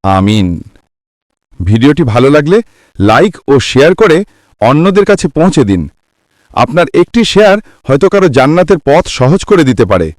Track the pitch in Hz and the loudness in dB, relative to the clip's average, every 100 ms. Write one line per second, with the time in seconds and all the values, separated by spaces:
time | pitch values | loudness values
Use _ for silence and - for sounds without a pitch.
0 | 98 95 98 107 92 85 - _ _ _ | -2 -2 0 -2 -2 -6 -12 _ _ _
1 | _ _ _ _ _ - 90 110 135 151 | _ _ _ _ _ -10 -4 0 0 0
2 | 135 110 131 151 147 208 226 _ _ - | -2 0 2 0 0 -2 -2 _ _ -4
3 | 101 117 196 - - 135 - 127 151 185 | 0 2 0 -4 -2 0 0 2 2 2
4 | 214 160 214 _ _ _ 110 143 180 196 | 2 0 -2 _ _ _ 0 0 0 0
5 | 202 196 165 151 180 156 104 95 73 _ | 0 -2 -2 -2 0 0 0 -2 -4 _
6 | _ _ _ _ _ - 127 165 170 175 | _ _ _ _ _ -4 -2 0 -2 -2
7 | 175 233 220 190 208 208 - _ - 135 | 0 -2 0 2 2 0 -6 _ -4 0
8 | 190 196 185 131 135 170 180 185 - 156 | 0 0 0 0 0 0 0 -2 0 0
9 | - - 127 190 - 196 135 113 101 95 | -2 -2 0 0 0 0 0 0 0 0
10 | 80 | -2